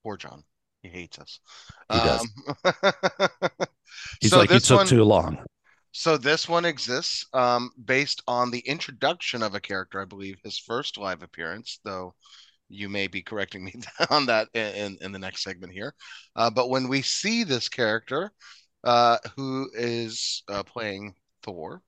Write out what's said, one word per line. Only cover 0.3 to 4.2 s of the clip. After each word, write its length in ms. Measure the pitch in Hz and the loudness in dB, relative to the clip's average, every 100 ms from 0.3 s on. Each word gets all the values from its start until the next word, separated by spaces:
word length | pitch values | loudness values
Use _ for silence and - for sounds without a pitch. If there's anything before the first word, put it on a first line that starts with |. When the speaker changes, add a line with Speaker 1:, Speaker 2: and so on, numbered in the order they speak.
| 64 _ _ _ _ | -20 _ _ _ _
Speaker 1:
He 60 | 92 | -16
hates 300 | 90 85 - | -14 -16 -18
us. 220 | - - _ - - - - | -20 -20 _ -20 -20 -20 0
Speaker 2:
He 80 | 113 | 2
does. 220 | 117 - 117 104 - 143 | 4 2 -4 -10 -12 -2
Speaker 1:
Um, 80 | 185 | 0
<laughs> 560 | - 196 - 190 - 190 _ 185 - 180 _ _ - - - | 2 0 2 -4 0 -2 _ -6 -4 -8 _ _ -18 -16 0